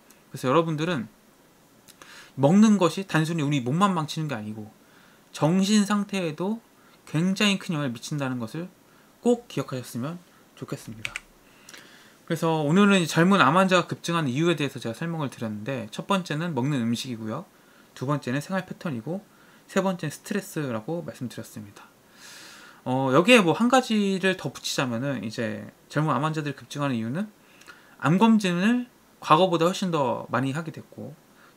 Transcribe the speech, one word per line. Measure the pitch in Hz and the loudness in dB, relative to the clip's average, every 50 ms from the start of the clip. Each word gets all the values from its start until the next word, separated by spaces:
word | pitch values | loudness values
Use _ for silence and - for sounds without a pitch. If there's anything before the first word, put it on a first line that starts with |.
| _ _ - _ _ - | _ _ -20 _ _ -18
그래서 | - - - 127 | -12 -4 0 2
여러분들은 | 139 170 165 165 156 143 160 180 175 120 - - _ _ _ _ _ _ _ _ _ _ _ _ _ _ _ - - _ - - - - - - - | 4 4 2 2 -2 -2 -2 -2 -2 -4 -6 -8 _ _ _ _ _ _ _ _ _ _ _ _ _ _ _ -20 -20 _ -20 -20 -20 -20 -20 -14 -2
먹는 | 131 139 143 185 208 220 220 208 | 2 4 6 8 8 8 8 6
것이 | 185 180 160 - 190 190 | 4 4 2 2 -2 -6
단순히 | - - 156 160 151 175 160 | 0 0 0 0 0 -2 -2
우리 | 139 143 147 135 | 0 0 0 0
몸만 | 117 123 147 175 208 196 185 | 0 0 2 2 2 2 2
망치는 | 165 151 - - 160 156 | -2 -4 -4 -6 -6 -6
게 | 147 127 | -6 -6
아니고 | 110 107 107 107 107 104 - - _ _ _ _ - _ _ _ _ _ _ | -8 -8 -10 -10 -12 -14 -16 -18 _ _ _ _ -20 _ _ _ _ _ _
정신 | - - 147 156 180 190 196 208 214 208 196 | -4 0 0 2 2 2 2 4 4 2 2
상태에도 | 202 214 202 196 202 202 190 175 156 147 - 180 202 226 226 _ _ _ _ _ _ _ _ _ | 2 0 -2 -2 -2 -4 -4 -4 -4 -4 -4 -4 -4 -4 -6 _ _ _ _ _ _ _ _ _
굉장히 | - - 151 180 190 190 - 214 202 196 | -4 -2 0 0 0 0 2 2 2 2
큰 | 185 - - 165 | 0 -2 -4 -4
영향을 | 147 147 127 | -2 -2 -4
미친다는 | 113 113 - - 151 143 139 127 127 123 | -6 -6 -8 -6 -6 -4 -4 -4 -4 -6
것을 | 113 107 - 160 180 175 _ _ _ _ _ _ _ _ _ _ | -6 -8 -8 -10 -10 -10 _ _ _ _ _ _ _ _ _ _
꼭 | - 240 240 233 - | 2 2 2 2 -2
기억하셨으면 | - - 143 135 - 135 127 120 - - 120 120 156 175 175 - _ _ _ _ _ _ | -8 -6 -6 -6 -6 -8 -10 -10 -8 -8 -8 -8 -8 -10 -12 -16 _ _ _ _ _ _
좋겠습니다. | - 127 - 143 - - 117 107 110 107 - - - _ _ _ _ _ _ - - - - - - - - - - - - _ _ _ | -16 -12 -12 -12 -12 -12 -16 -16 -14 -14 -12 -12 -12 _ _ _ _ _ _ -20 -20 -20 -20 -20 -20 -20 -20 -20 -20 -20 -20 _ _ _
그래서 | - 165 156 170 165 160 156 | -6 -4 -2 0 0 0 0
오늘은 | 147 143 170 196 208 202 196 185 165 | 0 2 4 6 6 6 6 4 2
젊은 | - - 160 170 185 202 180 | 2 2 4 4 6 6 6
암 | 131 131 165 | 6 6 6
환자가 | 190 190 185 185 175 160 | 4 4 6 4 2 2
급증하는 | - 135 - - 170 170 165 156 127 | 0 -8 -8 -4 -4 -2 -2 -2 -2
이유에 | 120 147 165 175 160 | 0 2 2 2 2
대해서 | 147 147 135 - 117 | 0 -2 -4 -6 -8
제가 | - 117 113 | -8 -8 -8
설명을 | - 165 170 165 160 143 120 | -6 -6 -6 -6 -4 -6 -6
드렸는데, | - - 120 110 107 104 107 135 135 120 107 107 | -6 -8 -8 -8 -8 -8 -8 -6 -6 -6 -8 -10
첫 | - - - | -12 -12 -4
번째는 | - 196 190 175 - 151 151 165 135 120 | -2 -2 -2 -2 -4 -6 -6 -4 -4 -4
먹는 | 120 123 147 147 127 | -2 -2 -2 -2 -2
음식이고요. | 113 117 117 - - 135 117 110 110 107 117 151 - _ _ _ _ _ _ _ - _ - | 0 -2 -2 -4 -6 -8 -10 -8 -8 -8 -8 -8 -10 _ _ _ _ _ _ _ -20 _ -12
두 | - 131 | -8 -4
번째는 | 139 147 135 - - 139 143 | -4 -4 -4 -4 -4 -6 -6
생활 | 143 - 190 185 180 | -6 -6 -6 -6 -6
패턴이고, | - - - - 175 127 113 - 147 180 202 - _ _ _ _ _ _ - _ | -8 -14 -10 -8 -8 -8 -8 -8 -8 -10 -10 -12 _ _ _ _ _ _ -20 _
세 | - - 196 | -4 -2 -2
번째는 | 185 190 180 175 165 143 | 0 0 -4 -4 -6 -8
스트레스라고 | - - - - 208 196 190 - - 160 147 127 113 110 - 151 165 170 156 | -8 -10 -10 -6 -6 -6 -6 -6 -6 -6 -4 -4 -4 -6 -6 -6 -8 -8 -8
말씀드렸습니다. | 147 - - 127 110 - 117 110 - - 117 107 101 - - - - _ _ _ _ _ - - - - - - - - - - - - - - | -10 -10 -10 -10 -10 -10 -12 -14 -14 -16 -16 -18 -18 -20 -20 -20 -20 _ _ _ _ _ -20 -20 -20 -20 -20 -20 -20 -20 -20 -20 -20 -20 -12 -6
어, | 131 127 135 135 131 | -4 -2 -2 0 4
여기에 | 127 156 175 226 254 226 | 4 4 6 8 6 6
뭐 | 180 160 | 6 4
한 | 147 - 233 | 2 2 2
가지를 | 247 262 254 254 - 220 208 202 196 190 180 185 190 185 | 4 4 2 2 2 0 0 2 0 0 0 0 0 0
덧붙이자면은, | 185 - 143 - - - - - 160 139 123 117 117 135 143 131 110 101 | 0 -6 -10 -10 -8 -10 -6 -2 -2 -2 -2 -2 -4 -4 -4 -6 -6 -8
이제 | 113 - 127 113 107 107 104 107 117 - _ _ - | -8 -6 -6 -6 -6 -6 -8 -12 -16 -18 _ _ -6
젊은 | - 147 156 156 127 | -2 -2 0 0 0
암 | 123 151 | 0 -2
환자들이 | 156 156 160 147 147 131 | -2 -4 -4 -6 -6 -8
급증하는 | - 120 - - 143 143 139 127 | -10 -14 -12 -8 -4 -4 -2 -2
이유는 | 113 110 113 139 185 214 214 _ _ _ _ - - - - - - - - - - | -2 -4 -4 -4 -6 -6 -8 _ _ _ _ -20 -20 -20 -20 -20 -20 -20 -20 -14 -2
암 | - 143 175 | 2 2 4
검진을 | 190 226 226 226 208 202 180 170 175 190 226 247 247 247 - _ _ _ _ _ - | 6 6 6 6 4 4 0 0 2 2 2 2 0 -2 -8 _ _ _ _ _ -8
과거보다 | - - 156 165 185 180 170 160 165 | 4 4 6 6 6 4 4 2 2
훨씬 | 180 190 - 196 175 | 2 0 0 -2 -2
더 | 160 147 131 120 113 113 - - | 0 0 0 0 -2 -4 -4 -2
많이 | 120 123 135 135 131 | -2 -2 0 -2 -4
하게 | 165 160 160 | -6 -8 -8
됐고, | - 110 - _ - 107 110 131 156 _ _ _ _ _ - - _ | -12 -14 -18 _ -16 -14 -14 -14 -16 _ _ _ _ _ -20 -20 _